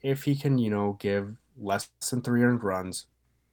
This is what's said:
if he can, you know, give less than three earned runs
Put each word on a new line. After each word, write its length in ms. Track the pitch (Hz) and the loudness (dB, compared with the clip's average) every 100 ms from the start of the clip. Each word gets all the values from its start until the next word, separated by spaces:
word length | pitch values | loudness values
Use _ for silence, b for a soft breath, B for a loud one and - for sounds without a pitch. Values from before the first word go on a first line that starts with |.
if 240 | 135 135 147 | -4 -2 0
he 100 | 139 | 0
can, 220 | 147 131 | 2 2
you 120 | 113 | 2
know, 280 | 104 101 104 | 2 0 -2
give 380 | 101 101 101 113 _ - | 0 0 -2 -10 _ -10
less 320 | 101 101 - - - | -4 -4 -4 -10 -4
than 120 | 123 | -4
three 220 | 123 120 | 0 4
earned 220 | 120 120 104 | 4 4 0
runs 400 | 92 92 - - _ _ _ _ | -2 -4 -10 -14 _ _ _ _